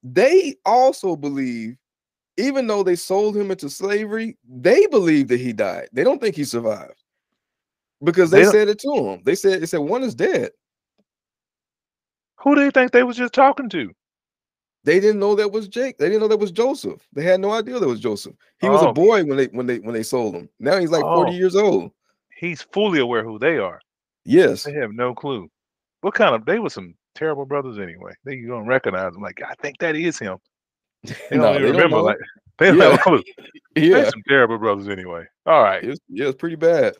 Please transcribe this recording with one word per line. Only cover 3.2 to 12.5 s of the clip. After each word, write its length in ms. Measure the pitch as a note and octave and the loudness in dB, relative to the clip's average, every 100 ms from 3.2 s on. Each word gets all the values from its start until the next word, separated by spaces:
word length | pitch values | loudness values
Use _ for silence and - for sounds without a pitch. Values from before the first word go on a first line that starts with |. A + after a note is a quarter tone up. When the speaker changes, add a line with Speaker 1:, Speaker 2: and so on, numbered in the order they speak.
| G#3+ G#3 | 0 -2
Speaker 1:
him 140 | G3 | -4
into 180 | F#3 C#3+ | -6 -10
slavery, 680 | - G3 G#3 G#3+ A3 A3+ - _ | -8 -4 -4 -4 -6 -8 -12 _
they 360 | B2+ B2 C#4 G#4 | -2 2 4 4
believe 420 | C4 F3 D3+ B2+ | 4 4 2 2
that 100 | B2 | 0
he 140 | B2+ | -2
died. 340 | G#2+ G2+ F2 - | -4 -4 -4 -8
They 100 | A#2+ | -2
don't 160 | G3+ C#4+ | 0 0
think 160 | A3 D#3+ | -4 -4
he 80 | |
survived. 580 | C#3 A#2+ A#2 G2+ C#2 - _ _ _ _ _ _ _ _ _ _ | -6 -4 -4 -6 -10 -20 _ _ _ _ _ _ _ _ _ _
Because 280 | D3 E3+ E3+ | -2 2 4
they 80 | F#3+ | 8
Speaker 2:
They 40 | |
don't 80 | F#3+ | 6
Speaker 1:
said 160 | G#3+ G#3 | 6 2
it 120 | G#3 | -2
to 120 | C#4 | -4
him. 280 | C#4 A2+ F#2 | -4 -4 -4
They 120 | G2 F3+ | -2 0
said, 260 | G3 F#3 | 0 0
they 40 | E3 | -4
said, 120 | E3+ | -4
"One 240 | D3 A#3+ | -4 -4
is 100 | C4 | -6
dead." 380 | A#2+ G#3 D4 A2+ _ _ _ _ _ _ _ _ _ _ _ _ _ _ _ _ _ _ _ | -4 -2 -2 -4 _ _ _ _ _ _ _ _ _ _ _ _ _ _ _ _ _ _ _
Speaker 2:
Who 160 | C#4 | 2